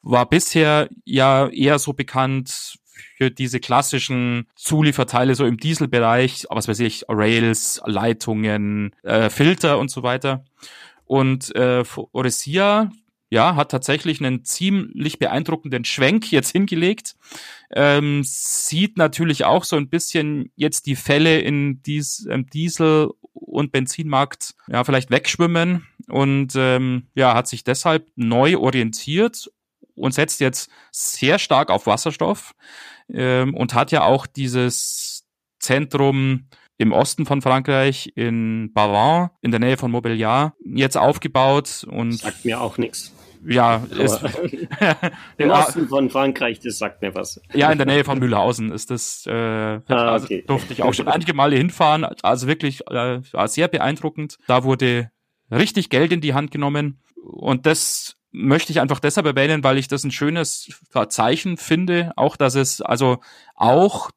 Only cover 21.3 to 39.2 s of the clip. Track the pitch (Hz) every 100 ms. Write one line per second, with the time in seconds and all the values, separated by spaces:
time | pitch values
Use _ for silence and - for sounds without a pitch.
21.3 | 156 120 147 143 131 139 147 139 - 214
22.3 | 135 131 147 170 - 160 156 151 - -
23.3 | - - - 143 135 131 - 156 135 139
24.3 | - - - - 117 123 135 131 127 -
25.3 | - 170 170 170 180 - _ - - 139
26.3 | 139 135 135 131 127 131 127 123 - 131
27.3 | 117 123 117 - 131 175 160 - - 117
28.3 | 117 139 180 - 127 113 110 - 160 233
29.3 | - - _ _ _ _ - 131 131 156
30.3 | - 131 131 - _ _ - - - 131
31.3 | 185 - 135 147 95 - 107 165 147 165
32.3 | 208 - _ - - - - _ - 127
33.3 | 127 131 143 123 120 135 160 82 135 -
34.3 | - 131 123 123 120 - - - - _
35.3 | _ _ _ - 131 143 139 139 135 135
36.3 | 131 - _ _ _ 110 - 135 - 151
37.3 | 143 135 131 131 135 135 135 - - 120
38.3 | 117 113 113 110 110 104 101 123 165